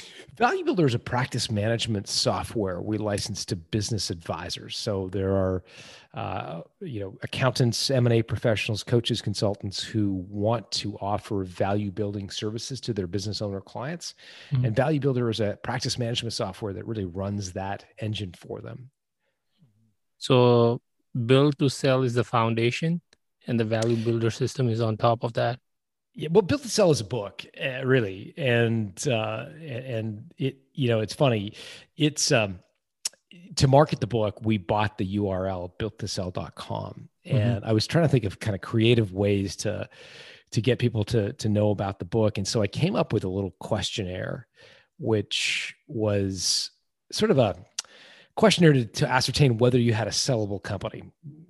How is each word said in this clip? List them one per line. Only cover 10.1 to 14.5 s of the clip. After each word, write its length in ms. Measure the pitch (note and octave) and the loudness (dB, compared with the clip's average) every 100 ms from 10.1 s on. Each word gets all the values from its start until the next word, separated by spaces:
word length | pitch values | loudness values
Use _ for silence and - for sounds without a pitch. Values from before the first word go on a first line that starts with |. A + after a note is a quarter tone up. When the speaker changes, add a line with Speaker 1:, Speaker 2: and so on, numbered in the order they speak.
| F#2+ F2+ | 0 -6
Speaker 1:
want 420 | G#2 G#2 A#2 G2 | -2 0 0 -2
to 240 | - G#2 G2+ | -6 -6 -6
offer 440 | G2+ G2+ - G2+ | -4 -4 -2 -4
value 480 | F#2 F2 G2 G#2 G#2 | -4 -2 0 0 -2
building 400 | F#2+ G#2 G2+ G2 | -4 -4 -4 -8
services 500 | - G#2+ A2+ - B2+ | -6 -6 -6 -8 -8
to 100 | - | -6
their 160 | G#2 F2+ | -4 -2
business 340 | G2 F#2+ F#2+ | -4 -4 -6
owner 180 | G#2 G2 | -6 -8
clients. 540 | - G#2+ B2+ E3+ - - - - - | -10 -10 -10 -10 -12 -18 -20 -20 -4